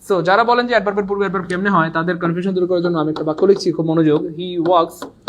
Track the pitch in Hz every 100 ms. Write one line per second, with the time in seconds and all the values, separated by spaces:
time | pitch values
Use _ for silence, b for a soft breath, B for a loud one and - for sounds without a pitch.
0 | - 190 165 202 233 240 240 226 202 202
1 | 196 202 196 185 170 180 202 185 160 165
2 | 170 180 175 170 190 185 180 180 175 170
3 | 151 151 156 151 196 196 180 156 160 160
4 | 156 151 175 156 180 175 165 180 165 -
5 | - -